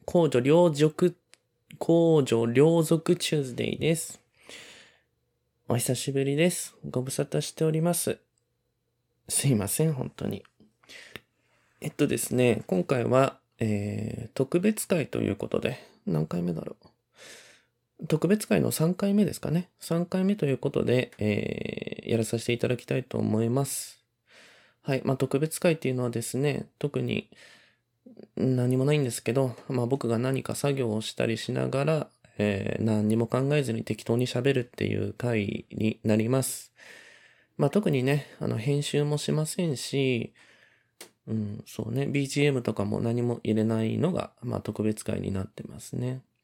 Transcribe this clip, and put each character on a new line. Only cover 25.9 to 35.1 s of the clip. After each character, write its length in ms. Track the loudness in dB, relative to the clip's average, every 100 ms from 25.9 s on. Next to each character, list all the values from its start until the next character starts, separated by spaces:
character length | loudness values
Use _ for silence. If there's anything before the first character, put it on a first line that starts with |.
う 20 | -2
の 80 |
は 60 | -2
で 120 | -4
す 160 | -4 -2
ね、 300 | 0 -2 -6 _
特 220 | -4 -2
に 300 | -2 -4 -6 -16 -20 -20 _ _ _ _ -20 -20 -14 -2
何 400 | 0 2 2 2
も 80 |
な 80 | 2
い 80 | 2
ん 60 | 0
で 60 |
す 120 | -2
け 80 | -2
ど、 240 | 0 0 -4 -6
ま 140 | -2
あ、 20 | 0
僕 240 | 0 0
が 80 | 0
何 240 | 0 -2
か 120 | -4 -2
作 180 | -2
業 200 | 0 0
を 60 | -2
し 140 | -4
た 120 | -2 -2
り 120 | -2
し 160 | -2
な 160 | -2 0
が 160 | 0 0
ら、 240 | 0 -2 _ _ -2
え 380 | 0 0 -2 -2
ー、 20 |
何 240 | 0 2 2
に 80 | 2
も 120 | 2
考 220 | 0 2 0
え 80 |
ず 80 | 0
に 140 | -4 -4
適 180 | -6
当 140 | -2 0
に 100 | 0
喋 240 | 0 0
る 80 | 0
っ 40 | -2
て 200 | -4 -2
い 80 | -2
う 160 | -4